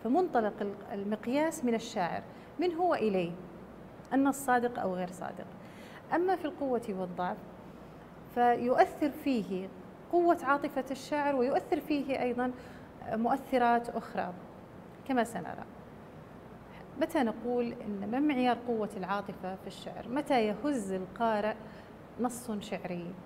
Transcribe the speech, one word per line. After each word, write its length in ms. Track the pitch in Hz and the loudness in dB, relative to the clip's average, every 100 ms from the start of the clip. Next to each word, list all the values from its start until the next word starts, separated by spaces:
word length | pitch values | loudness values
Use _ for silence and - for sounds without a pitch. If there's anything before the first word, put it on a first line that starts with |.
فمنطلق 580 | 226 294 370 247 214 196 | 4 4 6 4 2 0
ال-، 140 | 202 196 - | -4 -4 -8
المقياس 720 | 208 202 214 220 269 311 320 247 | -4 -2 -2 0 2 2 2 0
من 100 | 226 | 0
الشاعر، 480 | 220 214 170 - - - - - | 0 0 0 -2 -8 -14 -16 0
من 140 | 359 | 0
هو 220 | 330 359 269 | 4 4 4
إليه، 360 | 220 190 170 175 - - - - - - - | 4 4 0 -4 -10 -14 -16 -16 -16 -16 0
النص 320 | 262 277 269 - | 4 4 2 4
صادق 340 | 247 240 240 | 4 4 0
أو 140 | 190 | -2
غير 180 | 180 180 | -2 -4
صادق. 340 | - - - - - - - - - - | -6 -8 -8 -12 -14 -16 -16 -16 -16 0
أما 220 | 311 359 370 | 2 4 2
في 100 | 302 | 0
القوة 360 | 277 277 240 233 | -2 0 0 0
والضعف 480 | 190 185 180 180 214 - - - - - - - - - | -4 -4 -2 -2 -2 -10 -16 -16 -16 -16 -16 -18 -18 -6
فيؤثر 760 | - 240 240 240 254 370 - 302 | 4 6 6 4 6 6 6 0
فيه 600 | - - 247 180 185 190 - - - - | 2 2 2 2 -2 -4 -10 -16 -16 2
قوة 260 | 339 349 339 | 6 6 6
عاطفة 420 | 254 285 285 277 254 | 6 2 2 -2 -2
الشاعر 440 | 269 - 294 285 277 | -6 -2 2 4 4
ويؤثر 440 | 247 285 - 349 | 4 4 2 -2
فيه 420 | - 294 269 262 | 2 0 2 0
أيضا 300 | 247 240 254 254 - - - - - | 2 2 0 -2 -12 -14 -16 -12 -4
مؤثرات 760 | 220 233 269 - 262 240 240 233 | 0 2 2 2 4 6 6 2
أخرى 440 | 226 - 196 185 180 - - - - - - - | -6 -4 -4 -4 -6 -12 -16 -16 -16 -16 -16 0
كما 160 | 262 | 2
سنرى. 400 | 226 196 - - - - - - - - - - - - - - - - | 2 0 -6 -8 -10 -14 -16 -16 -16 -16 -16 -16 -16 -16 -16 -16 -14 -4
متى 220 | 311 320 | 0 2
نقول 500 | 233 214 240 247 240 233 220 | 2 0 -2 0 0 -2 -6
إن 260 | 202 208 | -4 -2
ما 80 | 240 | 2
معيار 380 | 302 254 247 233 240 | 4 4 4 4 0
قوة 220 | 226 208 202 | 0 0 -4
العاطفة 580 | 180 202 202 185 185 190 | -2 -2 -4 -8 -8 -8
في 120 | 196 | -10
الشعر؟ 400 | - - - 208 | -10 -10 -10 -4
متى 380 | 254 302 269 214 | -4 2 4 4
يهز 440 | 208 294 277 196 | 2 0 0 0
القارئ 640 | 190 185 - 233 214 214 220 - - - - - - | -2 -4 0 2 2 0 -2 -10 -16 -16 -18 -16 -2
نص 320 | 240 240 - | -2 -2 -6
شعري؟ 640 | 208 - 190 180 180 170 190 | -6 -4 -6 -4 -6 -6 -10